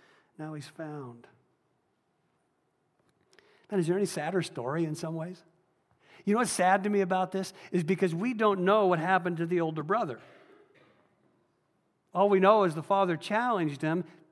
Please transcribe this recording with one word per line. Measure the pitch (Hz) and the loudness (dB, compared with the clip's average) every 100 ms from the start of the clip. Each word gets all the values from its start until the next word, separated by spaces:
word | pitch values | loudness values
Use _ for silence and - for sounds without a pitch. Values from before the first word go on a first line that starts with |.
| _ _ _ - | _ _ _ -16
Now | 156 | -12
he's | 151 - | -12 -14
found. | - 156 151 127 120 - _ _ _ _ _ _ _ _ _ _ _ _ _ _ _ _ _ _ _ _ _ _ _ _ | -14 -12 -12 -14 -16 -20 _ _ _ _ _ _ _ _ _ _ _ _ _ _ _ _ _ _ _ _ _ _ _ _
And | 196 | -2
is | 165 | 0
there | 185 | 0
any | 196 | -2
sadder | 165 151 185 | -4 -4 -2
story | - 139 123 160 165 | -4 -6 -6 -4 -4
in | 151 | -4
some | 160 160 | -6 -8
ways? | 170 180 _ _ _ _ _ _ _ - | -10 -14 _ _ _ _ _ _ _ -8
You | 202 | 0
know | 220 | 0
what's | 190 | 0
sad | - 185 196 208 | 2 4 4 2
to | |
me | 202 | 0
about | 185 185 185 | 0 0 -2
this | 190 185 - - | -4 -8 -12 -4
is | 180 | -2
because | 156 185 185 165 | 0 0 0 -2
we | 240 | -4
don't | 220 214 196 | 0 2 2
know | 180 214 190 | 4 4 4
what | 165 | 2
happened | 175 185 180 165 | 2 0 0 -4
to | 170 | -2
the | 175 | 0
older | 165 156 | -2 -4
brother. | 151 214 175 113 - - - - _ _ _ _ _ _ _ _ _ _ _ _ _ _ _ | -4 -2 -4 -8 -16 -20 -20 -20 _ _ _ _ _ _ _ _ _ _ _ _ _ _ _
All | 180 208 | 0 4
we | 190 | 6
know | 196 214 | 6 6
is | 185 | 4
the | 156 | 0
father | - 196 185 160 | 0 2 2 -2
challenged | - 208 247 208 156 139 | -2 -2 0 -2 -2 -2
him, | 156 170 165 - _ | -2 -2 -4 -14 _